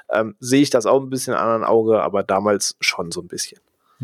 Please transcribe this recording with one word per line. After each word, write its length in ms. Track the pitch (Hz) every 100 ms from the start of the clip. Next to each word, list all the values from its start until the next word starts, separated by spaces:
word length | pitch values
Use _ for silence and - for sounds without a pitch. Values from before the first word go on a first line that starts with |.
| -
ähm, 240 | 110 113 -
sehe 220 | 123 135
ich 80 | 143
das 160 | 127 202
auch 140 | 135
ein 100 | 131
bisschen 240 | 131 127
in 40 | 101
einem 120 | 110
anderen 200 | 113 -
Auge, 320 | 113 110 107
aber 200 | 80 98
damals 540 | 95 95 104 101 - -
schon 320 | - - 85
so 80 | 87
ein 80 | 87
bisschen. 320 | - - - _ _ _ _